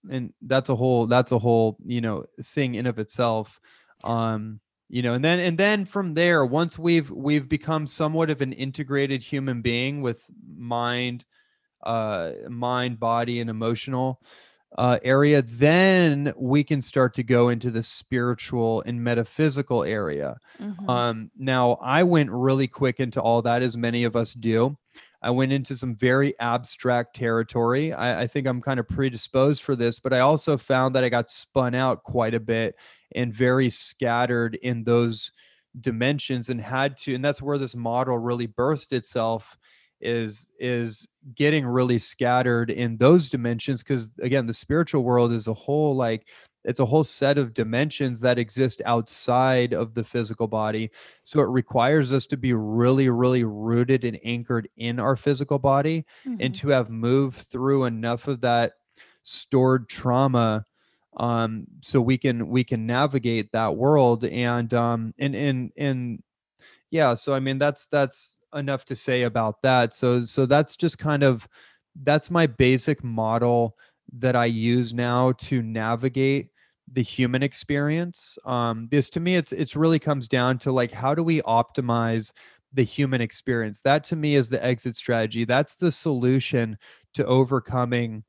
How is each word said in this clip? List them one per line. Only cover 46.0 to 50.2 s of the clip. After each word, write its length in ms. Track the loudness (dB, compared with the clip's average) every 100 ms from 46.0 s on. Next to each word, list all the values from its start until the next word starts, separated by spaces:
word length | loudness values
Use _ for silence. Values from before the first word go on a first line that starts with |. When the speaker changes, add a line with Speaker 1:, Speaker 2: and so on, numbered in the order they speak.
| -2 -4 _ -20 _ _
Speaker 1:
it's 160 | -8 0
a 40 | 4
whole 180 | 4
set 320 | 2 0 2 2
of 160 | 0
dimensions 640 | -2 -2 0 -2 -2 -4 0
that 180 | 0 2
exist 420 | -2 0 -2 0 0
outside 840 | 0 2 0 2 2 4 2 0
of 200 | -2 -4
the 100 | -6
physical 420 | -4 -4